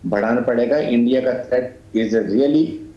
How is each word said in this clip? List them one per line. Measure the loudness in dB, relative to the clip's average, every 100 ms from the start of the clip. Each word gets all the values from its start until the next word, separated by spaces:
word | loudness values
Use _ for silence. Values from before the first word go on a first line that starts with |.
| -4
बढ़ाना | -2 0 0
पड़ेगा। | 0 0 2 0
India | 2 2 2 2 0
का |
threat | -4 -2 -2 -2 -12 -6 -2
is | 0 0 0 2
really | 2 2 0 -4 -14